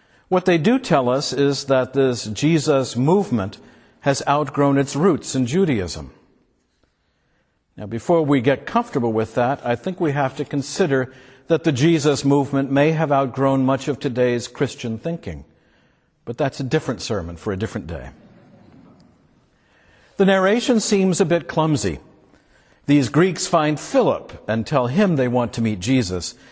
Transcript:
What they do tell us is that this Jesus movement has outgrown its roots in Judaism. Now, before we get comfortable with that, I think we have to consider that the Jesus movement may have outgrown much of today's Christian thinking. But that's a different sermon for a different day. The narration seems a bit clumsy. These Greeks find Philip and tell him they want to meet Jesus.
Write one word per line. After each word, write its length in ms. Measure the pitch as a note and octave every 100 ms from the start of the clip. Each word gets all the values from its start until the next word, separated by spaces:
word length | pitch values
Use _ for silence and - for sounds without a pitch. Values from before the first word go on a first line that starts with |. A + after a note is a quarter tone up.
| _ _ -
What 160 | F#3
they 140 | F3+ E3+
do 200 | D3+ B3+
tell 300 | - D3 B2
us 240 | C3 C#3
is 320 | C3+ C#3 C#3
that 300 | - C3 B2
this 320 | C#3 C3+ A#2+ A2
Jesus 680 | G#2 D3+ E3 C#3 C#3 B2
movement 640 | A#2+ C3+ G3 F#3+ A#2 G2 - - - _ _
has 220 | C#3+ C3+ -
outgrown 480 | C#3+ C#3+ C#3+ C#3+ C#3
its 180 | C3+
roots 400 | C#3+ F#3+ C#3+ -
in 120 | C3+ A#2+
Judaism. 640 | E3 F#3+ A#2 F2+ E2 C#2 - _ _ _ _ _ _ _ _ _ _ _ _ _ _ _
Now, 120 | - G#2
before 340 | A2+ - E3+
we 220 | D3+ C#3+
get 240 | A#2 C3 -
comfortable 480 | - - C#3 A#2+
with 200 | A2 A2 -
that, 280 | A#2+ C#3+
I 120 | B2 A#2
think 220 | - F3+
we 140 | E3+
have 240 | C#3 C3+ -
to 80 |
consider 680 | C#3 C#3+ C3 - F3+ C3+ B2+ - - - -
that 180 | D#3+
the 80 | E3+
Jesus 500 | B2+ D#3 E3 C#3+ C#3
movement 480 | C#3 C#3+ C3+ C#3 C3+
may 220 | C3+ D3+
have 180 | D#3 D#3
outgrown 540 | C#3 C3+ A#2 C3+ C3+
much 240 | C3 C3+ D3+
of 100 | C#3
today's 480 | C#3 B2 B2 A#2+ A#2
Christian 520 | - C3+ - A#2+ A2
thinking. 480 | E3+ E3+ - D2+ C2+ _ _ _ _ _ _ _ -
But 100 | A#2+
that's 240 | C#3 -
a 40 |
different 360 | C3 D#3 - G#2+
sermon 360 | - G#2+ E2+ E2+
for 140 | -
a 80 | F#2+
different 280 | A2 A2+ E2
day. 240 | E2 B1 - - - - - - - - - _ _ _ _ _ _ _ _ _ _ _ -
The 80 | F#3+
narration 540 | F#3+ F#3+ A3+ - A#3
seems 380 | - G3+ F#3+ F3
a 60 |
bit 240 | F3 E3+ -
clumsy. 500 | - D#3 D3 G2 C#2+ - _ _ _ _ _ _ _ -
These 240 | D3 B2
Greeks 360 | C#3 F#3 E3 -
find 320 | E3+ D3+ D3
Philip 640 | - C#4 G3 F#2 - - -
and 180 | A2 A2
tell 220 | D3+ B2
him 260 | D3 G3+
they 140 | D#3 B2+
want 240 | B2 A#2+
to 100 | -
meet 160 | A2+ G#2
Jesus. 560 | F#2 C3 G2+ F2+ - - -